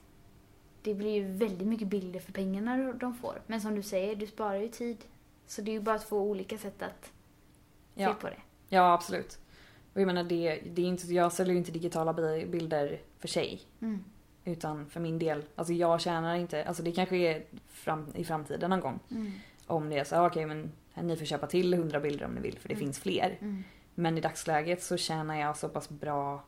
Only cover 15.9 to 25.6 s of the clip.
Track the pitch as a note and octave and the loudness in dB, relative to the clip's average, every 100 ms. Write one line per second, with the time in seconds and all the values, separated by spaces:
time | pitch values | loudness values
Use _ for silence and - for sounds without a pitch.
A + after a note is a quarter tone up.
15.9 | E3+ F3 E3 E3 F3 F3 D3+ F3 E3+ E3 | 4 2 2 2 0 0 -2 -4 -2 -2
16.9 | F3+ F#3 F#3 E3+ D#3 - - - - D#3 | 0 2 4 4 2 -4 -18 -20 -8 -2
17.9 | D#3 D3+ F3+ E3 D#3 D3 - F3 F#3 C3+ | -2 -4 -6 -2 -2 -2 -2 2 2 0
18.9 | - - A3+ G#3 G3 - - - E3 D3+ | -4 -6 -6 -6 -8 -14 -12 -2 -2 0
19.9 | C#3+ C#3 E3 F3 E3+ D#3 D#3 D#3 - - | 0 2 6 6 4 -2 -4 -8 -12 -14
20.9 | E3+ F3 D#3+ D3+ D3 D3 F3+ F3+ F3 D#3+ | -4 -2 0 0 -2 2 4 4 4 2
21.9 | D3 D3 C#3+ - A#2+ A#2 - - - C#3+ | 0 0 -2 -4 -4 -4 -6 -6 -4 -4
22.9 | C#3 G3 E3 F3 C#3+ G#3 G3 F#3+ - - | -4 -2 2 0 -2 -6 -8 -8 -16 -10
23.9 | - E3 D#3+ D#3+ - - D3+ D#3+ F3+ - | -2 0 2 -2 -2 0 2 2 -2 -2
24.9 | F3 - D#3+ D#3 D#3 D3 D3 | -2 0 -2 -2 0 -2 -2